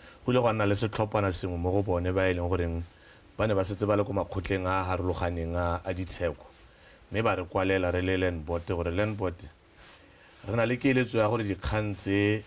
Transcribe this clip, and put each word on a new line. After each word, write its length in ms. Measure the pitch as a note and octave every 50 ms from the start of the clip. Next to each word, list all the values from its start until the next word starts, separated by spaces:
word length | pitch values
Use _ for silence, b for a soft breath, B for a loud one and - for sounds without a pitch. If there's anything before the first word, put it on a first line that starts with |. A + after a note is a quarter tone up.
| B B B B B
Go 60 | - B2
ile 80 | B2+
gwa 120 | A#2+ A#2 A2
nna 120 | A2 G#2+
le 80 | G2+ G2+ G2+
setlhophana 540 | - G#2 - - A2 G#2 - G#2+ G2+ G2 F2+
sengwe 240 | - - F#2 F2+ E2+
mo 120 | F2 F2+ F2+
go 80 | G2+ G2
bone 300 | G#2 F2+ F2 F2 F2+ F#2
ba 160 | F#2+ F#2+ F#2
e 40 | F#2
leng 120 | F2 F2 F2
goreng 340 | F#2 F2 F2 E2+ E2 E2+ E2+ - B B B B B B B B -
ba 100 | - G#2
ne 80 | A2 G#2
ba 100 | F#2+ F#2+
setse 220 | F#2 G2+ F2+ G#2+
ba 100 | G2+ G#2
le 80 | G2+ G2+
ko 80 | - G2
makgotleng 540 | G2 F2 - - G2 E2+ - G2 F#2+ F2+
a 140 | F2+ F#2+ F#2+
a 40 | F#2 F2+ F#2
harologaneng 640 | F2+ F2+ F2+ F2 - F2+ F2 E2+ E2+ E2 E2 E2+
a, 240 | F2 F2 F2 E2+ F2+ -
a 80 | F#2+ F#2
ditsheko. 500 | F2+ F#2 E2+ - - F2+ E2+ C#2+ - - B B B B B B B B B B B B -
Mme 120 | - G2+ A2+
ba 120 | A2+ G2
re 80 | F#2 F2+
kwalela 460 | F2 - G2+ F#2+ F#2+ G2 F#2+ F2+ F2 F2
re 100 | F2+ F2+
le 140 | F#2 F#2+
Land 280 | F#2 F#2 F2+ F2 E2 D2+
Board 220 | D#2 E2+ E2+ E2
gore 240 | - F#2+ E2+ E2+ E2+
Land 260 | E2+ F#2 G#2+ G#2+ G#2+
Board, 320 | G2+ G2+ F2+ E2+ - - D2+ - _ _ B B B B B B B B B B B B B B - - -
re 80 | G#2
na 80 | A#2 A2+
le 120 | A2+ B2
keletso 420 | B2 - C#3+ C3 B2+ B2+ G#2+ A2 A2+
ya 100 | G#2+ G#2
gore 160 | A#2 A#2 A2
dikgang 500 | G2+ F#2+ - - - G#2+ G#2+ G#2+ G#2+ G2+
tse 460 | F#2+ - G2 G2 G2+ G2+ G#2 G#2+ G#2+ G#2+